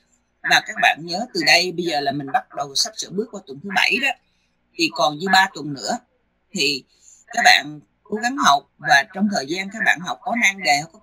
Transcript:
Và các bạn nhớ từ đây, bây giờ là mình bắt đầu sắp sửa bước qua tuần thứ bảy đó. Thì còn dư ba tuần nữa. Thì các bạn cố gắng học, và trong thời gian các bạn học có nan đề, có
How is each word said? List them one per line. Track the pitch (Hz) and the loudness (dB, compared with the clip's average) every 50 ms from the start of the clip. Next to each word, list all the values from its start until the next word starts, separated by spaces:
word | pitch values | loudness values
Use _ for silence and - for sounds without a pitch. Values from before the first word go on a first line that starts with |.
| _ _ _ _ _ _ _ _ | _ _ _ _ _ _ _ _
Và | - - - - - | -2 0 2 2 0
các | - 214 - | -2 -4 2
bạn | - - - - | 2 2 2 0
nhớ | 160 175 170 185 233 247 - | -6 -6 -6 -6 -6 -4 -4
từ | 175 151 | -2 2
đây, | 147 160 170 175 180 | 4 4 4 4 2
bây | 170 165 170 | -2 -4 -4
giờ | 165 156 143 | -2 -2 0
là | 143 143 | -2 -2
mình | 135 147 139 135 139 | -4 -4 -6 -2 -4
bắt | 185 - _ - | -4 -4 _ -8
đầu | 170 151 139 139 | -8 -8 -4 -2
sắp | - - 220 - - | -4 -4 -4 -4 -10
sửa | - 117 | -12 -8
bước | 160 190 233 - | -6 -6 -6 -6
qua | - - - - | -8 -16 -16 -14
tuần | 403 277 147 | -18 -14 -10
thứ | 202 190 | -4 0
bảy | 190 - - 185 254 | 0 2 2 0 0
đó. | 277 269 247 - _ _ _ _ _ _ _ _ _ _ _ | -2 -2 -4 -4 _ _ _ _ _ _ _ _ _ _ _
Thì | - 165 156 | -2 -2 -2
còn | - - 160 151 151 147 | 0 0 0 0 0 -2
dư | 175 190 190 | -2 4 4
ba | 190 190 196 - | 4 4 4 0
tuần | 160 143 151 143 | -8 -8 -8 -8
nữa. | 127 117 - 233 233 - _ _ _ _ _ _ _ _ _ | -8 -4 -4 -4 -4 -6 _ _ _ _ _ _ _ _ _
Thì | - 185 143 143 143 127 - _ _ _ _ _ - _ _ _ | -4 -2 0 0 0 -4 -8 _ _ _ _ _ -20 _ _ _
các | - - 175 | -4 2 4
bạn | 156 92 87 - 147 151 151 - _ _ _ _ | 6 6 6 2 -2 -12 -14 -18 _ _ _ _
cố | _ 208 214 | _ -8 -4
gắng | 226 240 269 285 | -4 -4 -2 2
học, | 269 240 - - - _ _ _ | 4 4 4 4 0 _ _ _
và | 147 147 147 139 139 - - | 0 4 4 4 4 0 -2
trong | 190 202 208 | -2 0 0
thời | 202 156 135 135 | 0 -2 -4 -4
gian | 165 190 196 196 196 | -4 -6 -6 -8 -6
các | 220 208 | -2 0
bạn | - - - | 0 0 0
học | 180 - - - | -2 -8 -10 -8
có | - - 233 240 | -6 -6 -2 0
nan | 220 196 196 196 190 | 0 0 0 0 0
đề, | 151 143 - 170 - - | 2 2 2 0 -6 -12
có | 208 | -18